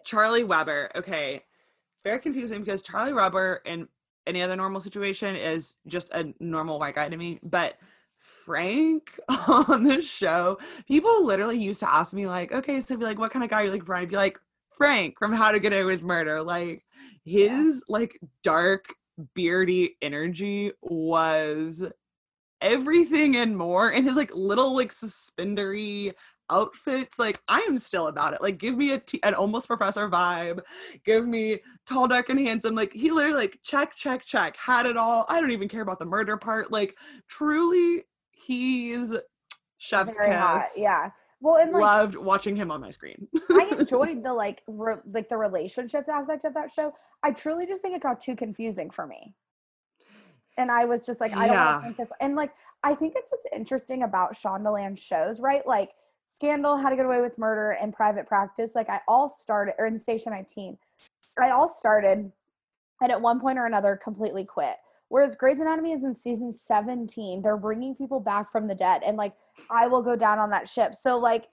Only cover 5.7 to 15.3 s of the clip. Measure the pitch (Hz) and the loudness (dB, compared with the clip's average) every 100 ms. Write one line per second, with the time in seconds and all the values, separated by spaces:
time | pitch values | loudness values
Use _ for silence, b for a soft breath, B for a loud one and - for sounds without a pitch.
5.7 | - 147 170 170 170 156 - 170 160 160 | -18 -10 -10 -6 -8 -8 -8 -6 -6 -4
6.7 | 151 147 147 151 165 170 165 170 175 160 | -6 -6 -4 -6 -6 -10 -12 -4 -2 -2
7.7 | - b b b _ _ _ - 156 180 | -6 b b b _ _ _ -6 -4 -2
8.7 | 247 320 311 - - - 262 - 254 294 | 2 2 0 -4 -12 -6 -2 6 6 6
9.7 | 254 269 269 311 - 185 170 175 190 B | 6 6 4 0 -2 0 2 2 -2 B
10.7 | B - 285 440 453 294 196 220 233 202 | B 0 2 6 6 4 2 0 0 -2
11.7 | 208 202 151 175 190 196 180 175 262 262 | -2 2 2 2 -2 -4 -4 -4 -4 -2
12.7 | 269 262 247 226 208 220 262 233 214 202 | -4 -4 -4 -4 -4 -4 -2 0 0 0
13.7 | 196 170 180 180 196 196 - _ _ _ | -2 -4 -4 -2 0 0 -2 _ _ _
14.7 | - 285 247 165 - 214 | 2 4 4 0 -2 -2